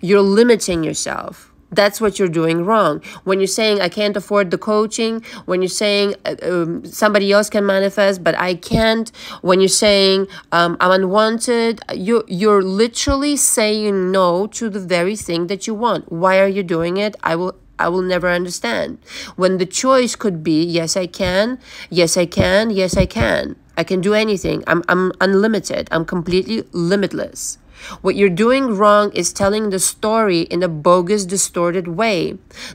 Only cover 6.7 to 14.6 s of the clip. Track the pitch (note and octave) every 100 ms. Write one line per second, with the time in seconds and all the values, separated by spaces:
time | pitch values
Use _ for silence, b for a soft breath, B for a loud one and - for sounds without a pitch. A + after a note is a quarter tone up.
6.7 | E3+ - - G#3+ G#3 G3 G3+ G#3 G#3+ G3+
7.7 | G3 G3 G#3 G3 F#3+ E3+ - F3+ F3 -
8.7 | A3+ A3 A3 A3 B B B F3 F#3 F#3+
9.7 | - G#3+ G3+ G3 F#3+ F#3+ B - E3+ E3+
10.7 | E3 F3+ F#3+ F#3+ G#3 A3 A3+ B3 A#3 A3+
11.7 | A3 - - F#3+ A#3 - F3+ G#3+ G3+ F#3+
12.7 | F#3+ A#3 - C#4+ C#4 D4 C#4 - - G#3+
13.7 | G#3+ G#3 G3 F#3 F#3+ F3+ F3 G#3+ -